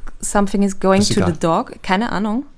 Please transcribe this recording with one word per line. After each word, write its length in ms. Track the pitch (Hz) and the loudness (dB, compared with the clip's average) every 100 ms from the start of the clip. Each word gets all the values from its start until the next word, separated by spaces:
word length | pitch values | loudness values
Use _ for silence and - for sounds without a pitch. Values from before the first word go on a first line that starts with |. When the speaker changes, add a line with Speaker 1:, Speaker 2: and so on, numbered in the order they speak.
| - - | -10 -8
Speaker 1:
Something 420 | - 208 196 196 | -2 0 0 2
is 160 | 202 190 | 0 2
going 220 | 190 190 | 2 4
Speaker 2:
Ist 100 | 208 | 4
Speaker 1:
to 80 | - | 2
Speaker 2:
egal. 120 | 185 | 0
Speaker 1:
the 40 | 156 | 0
dog. 420 | 170 170 254 - | 0 0 -2 -10
Keine 300 | - 185 240 | -2 -2 0
Ahnung. 340 | 180 214 226 285 | -2 -2 -4 -6